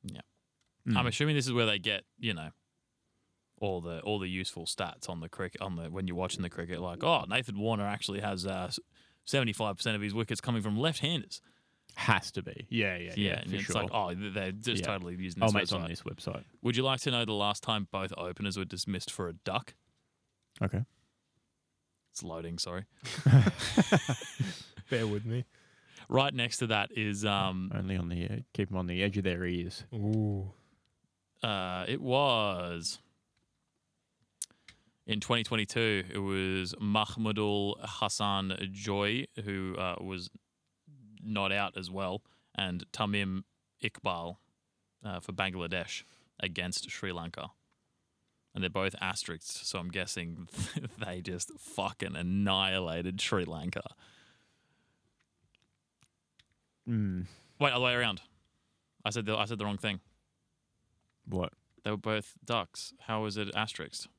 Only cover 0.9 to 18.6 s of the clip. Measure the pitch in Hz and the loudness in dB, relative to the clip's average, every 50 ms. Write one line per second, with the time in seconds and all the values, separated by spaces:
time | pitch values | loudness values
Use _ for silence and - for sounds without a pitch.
0.9 | 113 117 123 120 117 - 147 151 151 143 123 131 120 120 117 110 104 101 85 107 | 4 4 4 2 2 2 2 2 4 2 2 2 2 4 4 4 2 2 2 0
1.9 | 104 95 - _ _ - 113 113 101 82 78 78 - _ _ _ _ _ _ _ | 0 0 -2 _ _ -4 -2 -2 -2 -2 -6 -10 -12 _ _ _ _ _ _ _
2.9 | _ _ _ _ _ _ _ _ _ _ _ _ _ - 107 101 92 87 85 85 | _ _ _ _ _ _ _ _ _ _ _ _ _ -2 -2 0 0 -2 -4 -4
3.9 | 85 80 - 101 107 101 92 92 92 92 92 - - 85 82 - - - 95 85 | -6 -4 0 0 0 0 0 -2 -2 -2 -2 -4 -6 -6 -6 -6 -2 -2 -4 -4
4.9 | - - - - 90 85 82 85 - - 95 87 - - 98 98 90 85 85 80 | -4 -8 -8 -6 -6 -6 -8 -8 -6 -6 -6 -6 -4 -6 -6 -4 -4 -4 -4 -4
5.9 | 85 98 95 92 87 87 92 90 - - 92 85 - - 87 85 87 80 90 90 | -4 -2 -2 -2 0 0 0 -2 -2 -2 -4 -4 -4 -6 -6 -6 -4 -4 -4 -6
6.9 | 87 85 - 151 170 127 87 87 104 127 127 113 101 101 104 113 113 104 101 101 | -4 0 2 4 4 2 2 2 0 0 0 0 -4 -2 0 0 2 2 0 -2
7.9 | 104 104 - - 104 98 104 104 101 92 87 98 95 92 90 87 - - - _ | -2 -2 -4 -4 -4 -2 -2 -2 -2 -2 -2 -2 -2 -2 -4 -4 -6 -8 -10 _
8.9 | _ - - _ _ _ _ - - 139 127 113 101 - 113 104 98 - - 120 | _ -20 -20 _ _ _ _ 0 2 2 4 2 0 0 0 -2 -2 -2 -2 -2
9.9 | 107 104 101 104 98 113 113 - - - - 131 120 113 101 110 104 110 135 160 | 0 0 -2 -2 0 -2 0 0 -2 -2 0 0 0 0 2 2 2 2 2 2
10.9 | 156 - - 147 170 147 104 - - - _ _ _ _ _ _ _ _ _ - | 2 0 0 0 0 -2 -4 -6 -12 -14 _ _ _ _ _ _ _ _ _ -18
11.9 | - - - - 110 92 - - - 98 90 - - - - - 117 113 104 98 | -8 -2 4 6 6 6 4 -2 -6 -6 -8 -8 -10 -10 -8 -4 0 0 2 0
12.9 | 90 87 87 85 87 98 101 95 82 82 82 85 95 98 98 - 87 110 87 101 | 0 -2 -6 -4 0 2 2 2 2 0 -2 -4 -2 -2 -2 0 0 0 0 2
13.9 | - 113 98 87 87 90 104 104 92 107 95 92 95 104 110 120 113 98 85 - | 0 0 0 0 -2 -4 -4 -4 -4 -2 -2 -2 -4 -2 -2 0 0 0 0 0
14.9 | 101 95 90 87 90 90 92 92 82 90 113 113 104 104 95 87 104 92 87 82 | -2 -2 -4 -6 -6 -4 -4 -4 0 4 4 6 6 4 4 2 0 0 0 -4
15.9 | 85 - - - - - - - - - - - - _ - 120 117 123 131 135 | -6 -6 -6 -8 -10 -6 -6 -6 -6 -6 -10 -14 -20 _ 0 0 2 2 2 2
16.9 | 131 123 - 143 127 120 117 107 107 101 101 104 104 - - - 110 107 98 - | 0 0 0 0 2 2 0 0 2 2 2 2 2 0 0 0 0 0 0 -2
17.9 | - 98 95 92 92 87 87 90 90 - 104 98 92 98 | -2 -4 -4 -4 -4 -6 -6 -6 -4 -4 -4 -2 -2 -2